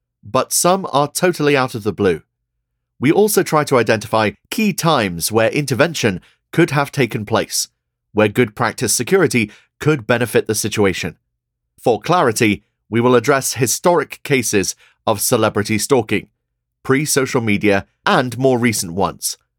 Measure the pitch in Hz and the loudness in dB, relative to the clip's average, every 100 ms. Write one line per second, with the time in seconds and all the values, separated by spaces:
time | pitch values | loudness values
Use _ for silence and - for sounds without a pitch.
0 | _ _ 104 127 - - 175 190 180 135 | _ _ -6 -4 -2 0 0 0 0 -2
1 | 143 - 185 170 147 139 127 117 104 87 | -2 -2 -2 0 0 0 0 -4 -6 0
2 | 98 80 - _ _ _ _ _ _ - | 0 0 -6 _ _ _ _ _ _ -4
3 | 120 175 208 202 165 156 147 127 113 113 | 0 2 2 2 0 0 2 2 2 0
4 | - 110 107 - - - 214 175 165 147 | 0 0 0 -2 -8 -2 -2 0 0 0
5 | 101 85 - 110 113 147 143 117 170 156 | 0 -4 -2 0 0 0 -2 0 0 0
6 | 117 90 - _ _ - 170 143 139 - | -2 -2 -8 _ _ 0 2 0 -2 -2
7 | 120 123 104 107 82 - - _ _ _ | -2 -2 -2 -2 -2 -6 -8 _ _ _
8 | _ 104 107 107 120 - 113 - 117 - | _ 0 2 2 0 0 -4 -2 -4 -2
9 | 120 196 151 123 104 - _ - 147 151 | 0 2 2 2 -2 -6 _ -6 -2 0
10 | 110 117 120 120 - 110 110 110 101 87 | 0 -2 0 0 0 -2 -4 0 0 0
11 | 87 - _ _ _ _ _ _ 135 113 | -6 -12 _ _ _ _ _ _ -2 0
12 | - 180 139 - 110 98 _ _ - 113 | 2 2 2 2 2 0 _ _ -6 0
13 | 120 123 113 135 - - 131 - 180 170 | 2 4 2 0 -2 -2 -2 0 0 0
14 | - - - 135 113 101 90 - _ _ | 0 -8 -4 -2 0 -2 -2 -6 _ _
15 | - 104 - 123 113 107 101 107 - 135 | -4 -2 0 2 2 0 -2 -2 0 0
16 | 113 101 - _ _ _ _ _ - 135 | 0 -4 -6 _ _ _ _ _ -2 -2
17 | 151 - - 131 113 101 101 98 - _ | 0 -2 -2 -2 -2 0 2 0 -2 _
18 | - 185 127 117 131 123 120 110 90 87 | 0 0 0 0 2 2 0 -2 -4 -4
19 | 87 - - - _ | -4 -4 -10 -12 _